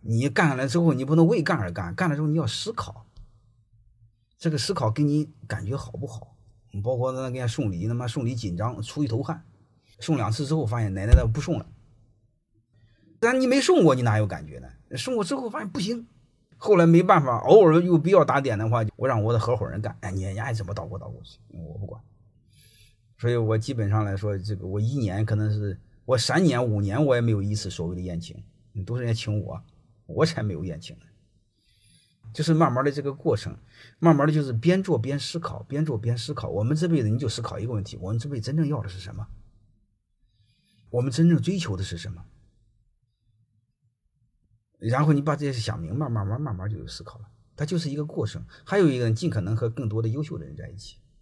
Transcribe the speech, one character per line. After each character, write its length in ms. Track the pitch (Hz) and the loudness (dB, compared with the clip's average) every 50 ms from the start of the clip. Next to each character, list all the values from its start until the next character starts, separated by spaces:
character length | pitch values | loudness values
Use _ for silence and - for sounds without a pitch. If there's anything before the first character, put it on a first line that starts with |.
你 280 | - - 113 117 127 143 | -4 0 0 0 0 0
干 280 | 123 - 190 156 135 | 2 2 2 2 2
了 100 | 127 131 | 0 -2
之 120 | 139 117 175 | 0 0 2
后， 140 | 170 165 143 | 4 4 2
你 120 | 123 131 | 2 0
不 100 | 135 151 | 2 6
能 100 | 160 165 | 6 6
为 140 | 165 226 220 | 6 6 2
干 160 | 151 - 185 | 2 0 0
而 160 | - 107 90 - | -2 -2 -4 -4
干， 220 | - 92 85 - | -6 -6 -8 -4
干 160 | - 190 165 | -2 -2 -2
了 60 | 147 | 0
之 40 | 143 | 0
后 60 | 156 | 0
你 100 | 151 147 | 0 0
要 80 | 165 151 | 0 0
思 280 | 110 - - - 208 233 | -2 -4 -6 -6 -8 -6
考， 340 | - - - - - - - _ - - - _ - _ _ _ _ _ _ _ _ _ _ _ _ _ _ _ _ _ _ _ | -8 -8 -10 -10 -18 -20 -20 _ -20 -20 -20 _ -20 _ _ _ _ _ _ _ _ _ _ _ _ _ _ _ _ _ _ _
这 140 | _ - 170 | _ -4 -2
个 80 | 156 143 | -2 -2
思 160 | 113 - 196 | -2 -2 -2
考 160 | 170 131 110 | 0 0 -2
给 140 | 110 147 147 | 0 2 2
你 260 | 147 143 151 151 151 - - - | 2 2 0 0 -2 -8 -20 -10
感 180 | - - 107 98 | -8 -8 -6 -6
觉 120 | 98 107 | -6 -6
好 160 | - - - - | -6 -8 -10 -10
不 140 | - 107 | -10 -10
好？ 300 | 107 - 110 - - - _ _ - - _ _ _ - 101 101 | -10 -10 -14 -16 -18 -20 _ _ -20 -20 _ _ _ -10 -6 -2
包 140 | 117 131 | -2 -2
括 160 | 120 123 127 131 | 0 0 -2 -2
那 180 | 131 131 131 | -4 -6 -6
给 80 | 123 127 | -6 -4
人 100 | 123 117 | -4 -4
送 220 | 113 - 143 107 | -2 -2 -2 -2
礼， 160 | 95 85 87 | -2 -2 -4
他 80 | 110 117 | -4 -4
妈 140 | 120 123 120 | -4 -4 -4
送 180 | 113 151 127 | -4 -4 -4
礼 80 | 117 131 | -4 -4
紧 220 | 117 110 101 87 | -4 -6 -6 -4
张， 260 | 85 104 117 123 - 107 | -4 -4 -4 -4 -6 -10
出 220 | - - 147 147 | -10 -4 -4 -4
一 20 | |
头 160 | 107 113 117 139 | -2 -2 -4 -4
汗， 220 | - 160 - - - - _ _ _ _ _ _ _ _ _ | -6 -8 -10 -10 -20 -20 _ _ _ _ _ _ _ _ _
送 160 | - - 160 | -2 -2 0
两 140 | 135 110 98 | 0 0 -2
次 140 | 110 - 151 | -2 -2 -2
之 100 | 139 156 | -2 -2
后 120 | 160 143 | -2 -2
发 140 | 107 110 120 | -2 -2 -2
现 120 | 110 104 95 | -2 -2 -4
奶 140 | 95 95 | -4 2
奶 60 | 110 135 | 6 6
的 140 | 135 123 | 6 6
不 140 | 113 110 151 | 4 0 -2
送 180 | - - 170 113 | -2 -2 -2 -4
了。 80 | - - - - _ _ _ _ _ _ _ _ _ _ _ _ _ _ _ _ _ _ _ _ _ _ _ _ _ _ - _ | -4 -10 -18 -20 _ _ _ _ _ _ _ _ _ _ _ _ _ _ _ _ _ _ _ _ _ _ _ _ _ _ -10 _
但 200 | - 233 254 262 | 0 2 2 2
你 60 | 262 | 2
没 140 | 247 254 277 | 4 4 2
送 220 | - - 370 320 202 | 4 6 6 8 8
过， 120 | 160 135 | 6 6
你 80 | 127 123 | 6 4
哪 160 | 120 107 107 | 2 4 4
有 80 | 107 | 2
感 200 | 101 90 73 71 | 0 -2 -8 -10
觉 120 | 76 71 62 | -14 -16 -16
呢？ 100 | 64 62 - - _ _ - | -18 -18 -20 -20 _ _ -10
送 180 | 117 - - 262 | -8 -6 -4 -2
过 100 | 233 202 | -2 -2
之 100 | 165 285 | -2 -4
后 140 | 269 262 233 | -4 -4 -6
发 80 | 202 302 | -8 -8
现 100 | 254 196 | -10 -8
不 120 | 170 277 | -6 -4
行， 260 | 180 196 240 240 233 - _ _ _ _ _ _ _ _ _ | -4 -4 -4 -6 -8 -16 _ _ _ _ _ _ _ _ _
后 200 | _ - 220 208 | _ 4 4 6
来 100 | 175 170 | 8 10
没 160 | 165 165 165 180 | 10 10 8 8
办 220 | 180 202 175 143 | 8 6 6 6
法， 120 | 131 120 120 | 2 0 0
偶 260 | - - 160 220 208 | 6 10 10 12 12
尔 160 | 165 156 165 180 | 10 8 8 6
有 160 | 180 175 160 | 6 4 4
必 120 | 143 170 | 4 6
要 140 | 196 185 156 | 6 6 6
打 160 | - 127 143 | 6 4 2
点 160 | 135 135 113 | 2 0 0
的 120 | 98 110 110 | 0 0 2
话， 160 | 117 117 113 107 - | 2 2 0 0 -4
我 140 | - 120 131 | -2 -2 0
让 140 | 131 113 104 | 2 2 2
我 100 | 110 117 | 2 2
的 60 | 113 | 0
合 180 | 107 - 120 | 2 0 0
伙 100 | - 98 69 | -2 -2 -6
人 120 | 62 92 107 | -6 -6 -6
干， 140 | 110 82 - - | -6 -8 -8 -12
哎， 100 | 98 92 | -10 -8
你 120 | 95 95 101 95 104 | -8 -8 -8 -6 -6
爱 140 | 117 139 120 | -6 -6 -6
怎 120 | 110 107 | -6 -6
么 80 | 90 101 | -6 -8
捣 140 | - - | -8 -8
鼓 100 | 82 85 | -10 -10
捣 120 | 95 - - | -12 -12 -12
鼓 120 | - - - | -14 -16 -16
去， 160 | - - _ _ _ | -20 -20 _ _ _
我 300 | - - 82 73 - - | -16 -16 -14 -14 -12 -12
不 80 | 101 | -12
管。 140 | - - 113 - - _ _ _ _ _ _ _ _ _ _ _ _ _ _ - _ _ _ _ _ _ _ | -12 -12 -16 -20 -20 _ _ _ _ _ _ _ _ _ _ _ _ _ _ -20 _ _ _ _ _ _ _
所 80 | - 120 | -2 -2
以 60 | 120 | 0
我 240 | 120 113 107 110 110 | 0 0 0 0 -2
基 160 | 110 - 139 | -2 -4 -4
本 160 | 117 107 98 | -4 -2 0
上 140 | 101 110 107 | 0 0 0
来 120 | 104 98 | -2 -4
说， 220 | 95 101 104 101 98 | -4 -4 -4 -4 -4
这 160 | 92 107 107 | -6 -6 -8
个 100 | 90 95 | -8 -8
我 140 | 92 92 104 | -6 -4 -2
一 180 | 104 113 139 | -2 -2 -2
年 300 | 143 120 98 90 101 110 | -2 -2 -2 -2 -2 -2
可 80 | 107 110 | 0 0
能 180 | 104 104 107 107 | 0 0 0 -2
是， 240 | 107 104 101 92 - - _ _ _ _ | -2 -4 -6 -8 -8 -14 _ _ _ _
我 120 | - 127 | 0 0
三 280 | 123 117 - 131 156 190 | 0 0 0 2 4 4
年 200 | 165 127 120 127 | 4 4 2 0
五 160 | 120 107 104 | 0 0 0
年 240 | 101 98 98 127 156 | 0 0 0 0 2
我 120 | 143 127 | 4 4
也 40 | 120 | 2
没 120 | 117 117 113 | 4 2 0
有 100 | 101 98 | 0 0
一 100 | 101 107 | -2 -4
次 160 | 104 - 95 | -4 -4 -8
所 200 | 85 - 85 85 | -8 -6 -6 -6
谓 80 | 92 | -6
的 40 | 90 | -6
宴 200 | 90 92 87 85 | -8 -6 -8 -8
请， 200 | 82 - - - - - _ _ _ _ _ 107 95 | -8 -10 -14 -18 -20 -20 _ _ _ _ _ -10 -8
都 100 | 90 113 | -6 -6
是 60 | 123 123 | -4 -2
人 100 | 117 113 | -2 -2
家 80 | 113 | -2
请 200 | - - 107 107 | -2 -2 -2 -2
我， 200 | 95 - - - - - _ _ _ _ _ _ _ | -2 -4 -8 -12 -12 -16 _ _ _ _ _ _ _
我 180 | _ - - 147 | _ 0 2 2
才 160 | 165 - - | 2 2 -2
没 140 | 117 107 92 | -4 -4 -4
有 100 | 76 80 | -4 -6
宴 160 | 95 80 76 | -8 -8 -10
请 160 | - - - - | -12 -16 -18 -20
呢。 40 | - - _ _ _ _ _ _ _ _ _ _ _ _ _ _ _ _ _ _ _ _ _ _ _ 110 110 | -20 -20 _ _ _ _ _ _ _ _ _ _ _ _ _ _ _ _ _ _ _ _ _ _ _ -18 -8
就 120 | - 156 | -6 0
是 100 | 151 165 | 2 4
慢 180 | 156 165 143 117 | 4 4 2 2
慢 120 | 127 135 | 2 0
的 80 | 143 135 | 0 -2
这 100 | 147 135 | -2 -6
个 100 | 139 139 | -6 -8
过 240 | - - 170 123 | -4 -2 -2 -2
程， 220 | 101 - - - - - _ _ - - - _ _ | 0 -2 -8 -12 -14 -20 _ _ -20 -20 -20 _ _
慢 160 | - 170 160 | 4 6 6
慢 100 | 143 139 | 6 6
的 80 | 151 151 | 4 2
就 80 | 151 147 | 2 0
是 80 | 135 123 | 0 -4
边 280 | 113 113 165 180 190 | 0 2 2 2 2
做 160 | 190 190 165 | 2 0 0
边 220 | 123 113 131 139 143 | 0 0 -2 -4 -4
思 220 | - - - 170 | -6 -6 -8 -8
考， 240 | 165 - - - 107 | -8 -8 -10 -10 -10
边 200 | - 135 143 156 | -8 -4 -4 -2
做 140 | 151 131 110 | -2 -2 -4
边 180 | 101 117 120 | -2 -2 -2
思 160 | 120 - - 147 | -2 -4 -8 -8
考。 160 | - - - | -6 -6 -4
我 140 | - 98 107 | -2 -2 0
们 140 | 117 151 | 0 0
这 100 | 151 165 | 0 0
辈 160 | 175 165 151 120 | 2 2 2 2
子 60 | 107 | 2
你 100 | 110 131 | 0 0
就 100 | 143 117 | -2 -4
思 140 | - - 117 | -4 -4 -8
考 160 | - - - | -8 -8 -8
一 80 | 98 | -6
个 60 | 117 123 | -4 -4
问 100 | 104 98 | -6 -6
题： 140 | 104 - | -8 -10
我 140 | - 90 92 | -10 -8 -4
们 60 | 110 117 | -4 -4
这 80 | 113 147 | -4 -6
辈 80 | 143 | -6
子 100 | 127 104 | -6 -6
真 100 | 123 139 | -4 0
正 120 | 156 165 139 | 0 0 0
要 120 | 151 127 | -2 -4
的 80 | 104 101 | -6 -8
是 120 | 92 95 | -10 -12
什 120 | 90 90 - | -14 -12 -12
么？ 140 | 98 107 - - - - - _ _ _ _ _ _ _ _ _ _ _ _ _ _ _ _ _ _ _ _ _ _ _ _ _ _ _ _ | -12 -12 -12 -14 -20 -20 -20 _ _ _ _ _ _ _ _ _ _ _ _ _ _ _ _ _ _ _ _ _ _ _ _ _ _ _ _
我 120 | - 120 123 | -2 -2 -2
们 80 | 135 | 0
真 180 | 117 151 165 170 | 2 4 4 6
正 140 | 170 143 113 | 6 4 2
追 160 | 170 196 196 | 0 -2 -2
求 180 | 170 139 104 | -2 -4 -4
的 60 | 92 98 | -4 -4
是 160 | - - 85 | -6 -8 -10
什 140 | - 104 - | -10 -12 -14
么？ 120 | 85 - - - _ _ _ _ _ _ _ _ _ _ _ _ _ _ _ _ _ _ _ _ _ _ _ _ _ _ _ _ _ _ _ _ _ _ _ _ _ _ _ _ _ _ _ _ _ _ _ _ _ | -14 -16 -20 -20 _ _ _ _ _ _ _ _ _ _ _ _ _ _ _ _ _ _ _ _ _ _ _ _ _ _ _ _ _ _ _ _ _ _ _ _ _ _ _ _ _ _ _ _ _ _ _ _ _
然 260 | - 113 120 131 151 | -4 -2 0 2 4
后 80 | 151 156 | 4 4
你 80 | 143 | 2
把 140 | 139 151 147 | 2 0 -2
这 180 | 143 147 143 135 | -2 -2 -4 -4
些 60 | 120 | -4
想 220 | 110 - 85 80 | -4 -6 -6 -6
明 180 | 82 78 95 143 | -6 -6 -4 -4
白， 100 | 156 135 | -4 -2
慢 160 | 117 110 98 | -2 -4 -2
慢， 160 | 98 107 127 | -4 -4 -4
慢 140 | 151 143 104 | -6 -6 -6
慢 160 | 90 92 104 | -6 -6 -8
就 80 | 107 95 | -8 -8
有 80 | - | -10
思 160 | 110 - - - | -12 -14 -16 -16
考 160 | - - - | -18 -18 -20
了。 100 | 107 - - _ _ _ _ | -20 -20 -20 _ _ _ _
它 100 | - 147 | -8 -6
就 100 | 151 - | -4 -2
是 140 | 170 165 151 | -4 -4 -4
一 60 | 135 | -6
个 80 | 147 151 | -6 -6
过 200 | 147 - - - | -6 -6 -6 -6
程。 220 | 107 - - - - - - _ | -6 -6 -10 -14 -16 -20 -20 _
还 140 | - 190 202 | -2 2 4
有 100 | 190 160 | 4 4
一 80 | 135 | 4
个， 140 | 123 123 113 | 2 0 0
尽 180 | 110 110 - 170 | 0 0 -2 -2
可 120 | 113 110 | -2 -2
能 160 | 90 92 110 | -2 -2 -2
和 120 | 110 120 113 | -2 -2 -4
更 200 | 113 - 135 113 | -4 -4 -6 -4
多 120 | 104 113 | -2 -2
的 80 | 113 113 | -2 -2
优 140 | 113 143 151 | -2 -4 -4
秀 160 | 147 - - | -6 -8 -12
的 80 | 76 | -12
人 80 | 67 71 | -12 -14
在 140 | 76 - - | -14 -14 -14
一 80 | - | -16
起。 220 | 95 - - - - _ _ _ _ | -18 -18 -20 -20 -20 _ _ _ _